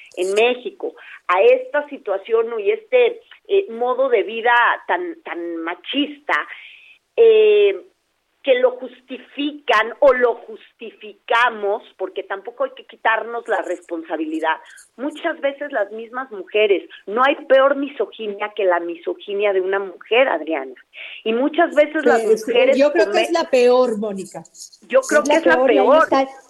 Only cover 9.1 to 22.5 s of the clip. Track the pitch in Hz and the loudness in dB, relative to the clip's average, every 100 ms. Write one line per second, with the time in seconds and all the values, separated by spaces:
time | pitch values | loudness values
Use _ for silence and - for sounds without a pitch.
9.1 | 254 - - 294 294 - 214 226 - 285 | -16 -16 -8 -6 -6 -2 0 0 2 4
10.1 | 254 247 226 - 220 - _ 220 - 214 | 4 2 -2 -8 -20 -20 _ -18 -18 -20
11.1 | 196 - 233 247 220 202 208 - - 190 | -18 -2 0 0 0 -4 -4 -8 -12 -10
12.1 | 202 190 196 208 - 262 254 226 220 226 | -8 -10 -10 -12 -8 -8 -8 -20 -6 -2
13.1 | 220 220 214 214 190 - 175 - 170 165 | -2 -4 -10 -6 -6 -4 -10 -10 -12 -8
14.1 | 160 156 160 160 156 - - - - 277 | -8 -6 -4 -4 -4 -8 -20 -20 -12 -12
15.1 | 311 339 302 277 277 294 254 202 220 226 | -8 -8 -4 -6 -6 -8 -6 -6 -8 -14
16.1 | 247 262 202 180 208 214 180 - - - | -12 -12 -14 -6 0 2 0 -4 -20 -8
17.1 | 214 262 302 302 269 269 277 277 - 202 | 0 0 0 2 4 4 2 -6 -6 -8
18.1 | - 214 202 208 214 190 175 170 165 - | -8 -12 -8 -10 -2 0 0 -2 -8 -8
19.1 | 175 - 202 208 190 185 196 196 170 - | -10 -8 -4 0 0 0 -4 -6 -12 -2
20.1 | 226 269 160 151 156 131 - _ - - | 0 2 0 -4 -8 -8 -16 _ -20 -20
21.1 | - 226 233 285 302 339 262 302 311 - | -12 -4 -2 -2 0 0 2 2 2 2
22.1 | 240 220 220 - | 2 2 0 0